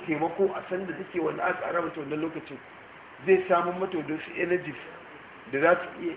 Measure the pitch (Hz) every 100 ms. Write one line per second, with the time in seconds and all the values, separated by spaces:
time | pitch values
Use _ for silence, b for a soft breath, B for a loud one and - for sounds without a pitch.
0 | 165 151 165 180 196 175 - 185 185 156
1 | 190 175 156 151 180 180 - 170 165 165
2 | 143 151 160 156 - 135 - - - -
3 | - - 139 185 185 175 175 180 190 170
4 | 143 160 - - 175 180 151 - - -
5 | - - - - - 135 160 180 - -
6 | 170